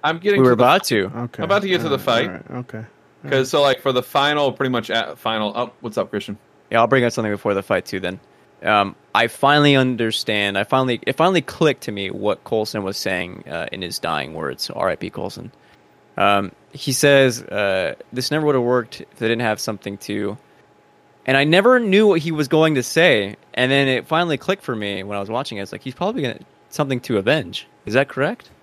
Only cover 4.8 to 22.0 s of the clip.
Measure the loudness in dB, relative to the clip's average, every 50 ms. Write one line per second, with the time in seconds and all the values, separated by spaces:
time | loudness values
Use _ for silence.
4.8 | -2 -2 -2 -2 -2 -4 -8 -6 -6 -4 -2 -2 -2 -2 -2 -4 -6 -6 _ _
5.8 | -14 -6 -4 -4 -4 -2 -4 -8 -8 -8 -12 -14 _ _ _ _ _ _ 2 2
6.8 | 4 4 4 2 2 2 0 -2 -4 -4 -4 -4 -2 -2 -2 -2 0 -2 -2 -2
7.8 | -2 -4 -8 -6 -6 -6 -8 -10 _ _ _ _ _ _ _ _ -2 0 2 2
8.8 | 2 0 -4 _ _ _ _ 0 0 0 0 0 2 4 4 6 6 6 6 4
9.8 | 4 2 0 -2 -2 -2 -2 -4 -2 -2 0 0 0 0 0 -2 -2 0 0 0
10.8 | 0 0 -2 -4 -4 -6 0 2 2 2 2 0 -2 -4 -4 0 0 0 0 0
11.8 | -6 -10 -8 -6 -8 -8 -8 -4 -2 -2 -2 -2 _ -4 -2 -2 -2 -2 -4 -6
12.8 | -6 -4 -6 -6 -4 -4 -4 -4 -6 -8 -12 -16 -14 -10 -8 -8 -8 -8 -8 -10
13.8 | -10 -8 -8 -6 -6 -4 -4 -4 -4 -6 -8 -8 -8 -8 -6 -8 -10 -10 -6 -4
14.8 | -2 -2 -2 -4 -8 -10 -8 -8 -10 -10 -10 -12 -18 -18 _ _ _ _ _ _
15.8 | _ _ _ _ _ _ _ 0 2 2 4 2 0 -4 -10 _ _ _ _ -10
16.8 | -6 -4 -2 2 4 6 6 6 6 4 2 -2 -10 -8 -4 -2 0 0 0 0
17.8 | 0 -2 -4 _ -16 _ -10 -8 -6 -4 -2 0 0 2 2 2 2 2 0 0
18.8 | 0 -4 -12 -18 -18 _ _ -4 -2 -2 0 0 0 -2 -2 -2 -4 -8 -8 -8
19.8 | -8 -10 -12 -10 -8 -8 -6 -4 -4 -6 -8 -10 _ _ _ _ _ _ _ _
20.8 | _ _ _ _ _ _ _ _ _ 0 2 2 4 4 4 6 6 6 6 6
21.8 | 4 4 4 6